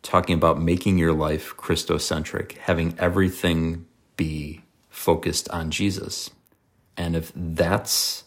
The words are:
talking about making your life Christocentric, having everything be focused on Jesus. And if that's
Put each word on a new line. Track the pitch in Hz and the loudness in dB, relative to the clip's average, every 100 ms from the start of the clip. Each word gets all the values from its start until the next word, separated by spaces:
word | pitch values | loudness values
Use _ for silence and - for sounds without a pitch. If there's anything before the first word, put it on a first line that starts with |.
talking | - 92 90 85 | 2 2 4 4
about | 82 78 | 4 4
making | 82 87 101 92 | 2 2 4 4
your | 82 | 4
life | 78 78 78 - - | 4 2 -2 -6 -14
Christocentric, | - 80 - 82 - 80 80 - - - | -2 -2 0 -2 0 -2 -4 -6 -8 -8
having | - 85 82 82 | -2 0 0 0
everything | 90 90 92 - 90 82 82 82 - _ _ - | 0 4 2 2 0 2 0 -4 -10 _ _ -4
be | 78 76 73 80 - _ _ | -4 -2 -8 -12 -18 _ _
focused | - - 82 - 78 - | -4 0 2 0 -4 -4
on | 85 80 | -6 -4
Jesus. | 76 101 92 - - - _ _ _ _ _ _ - | -2 -2 -2 -6 -8 -10 _ _ _ _ _ _ -6
And | 85 85 | -2 -2
if | 82 - | -4 -8
that's | 85 80 85 98 - - - - | -6 0 2 2 0 -2 0 -6